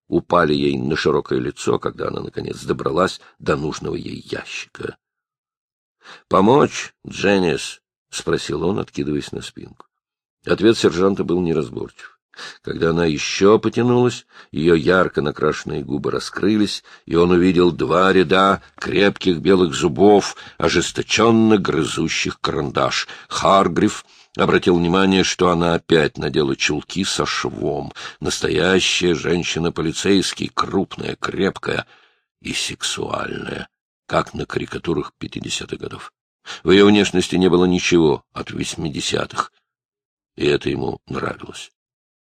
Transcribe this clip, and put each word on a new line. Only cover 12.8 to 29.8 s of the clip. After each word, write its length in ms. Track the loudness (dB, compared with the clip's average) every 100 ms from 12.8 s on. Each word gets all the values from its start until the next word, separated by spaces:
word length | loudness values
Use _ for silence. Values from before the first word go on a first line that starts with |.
| 0
она 140 | 2
еще 540 | 0 0 -4 2 4 4
потянулась, 680 | 2 0 2 4 2 0 -12 -20 -12
ее 220 | -2 4
ярко 480 | 4 4 4 2 0
накрашенные 600 | -4 -2 -2 -2 -6 -8
губы 280 | -6 -6 -4
раскрылись, 760 | -6 -8 -4 0 2 0 -4 -14 -20
и 120 | -2 2
он 160 | 4
увидел 400 | 6 4 4 4
два 400 | 2 0 2 4
ряда 500 | 4 4 4 4 2 -4 -14
крепких 640 | -4 2 2 2 0 0
белых 360 | 4 4 4
зубов, 600 | 2 -2 4 6 6 4 -6 -16 -4
ожесточенно 1000 | 0 0 -2 -4 -4 2 4 4 6 4
грызущих 840 | 2 -2 -2 -2 -4 -2 -6 -6
карандаш. 680 | -6 -4 -4 -2 -2 -2 -8 -12 -12
Харгрив 760 | -2 2 4 2 2 0 -2 -14 _ _ -4
обратил 400 | 2 2 4 2
внимание, 480 | 4 2 4 4
что 260 | 2 2 2
она 240 | 2 2
опять 420 | 0 2 2 2 -2
надела 380 | -4 -2 -2
чулки 500 | -2 -2 -4 -6 -6
со 220 | -4 -4 -4
швом. 640 | -4 -6 -6 -6 -6 -8 -12 -18 -10
Настоящая 920 | -8 -6 -4 0 2 2 0 0 0
женщина-полицейский, 1400 | 0 0 -2 -2 -4 -4 -2